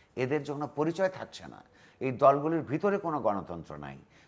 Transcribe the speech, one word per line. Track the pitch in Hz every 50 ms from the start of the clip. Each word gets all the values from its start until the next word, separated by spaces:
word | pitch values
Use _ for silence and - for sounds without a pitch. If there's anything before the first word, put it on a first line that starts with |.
| - _ -
এদের | - 131 127 147 151 139
জন্য | 143 143 143 151 -
পরিচয় | - 143 156 165 165 - 190 185
থাকছে | 190 - 113 - - - 87 69
না। | 55 - - - - - - - - -
এই | - 131
দলগুলির | 127 107 139 135 139 147 147 160 165 160
ভিতরে | 147 - 135 160 - 202 196 196
কোনো | - 165 156 139
গণতন্ত্র | 107 107 101 98 85 - 87 82 76 - 78 73
নাই। | 73 69 67 69 - _ _ - -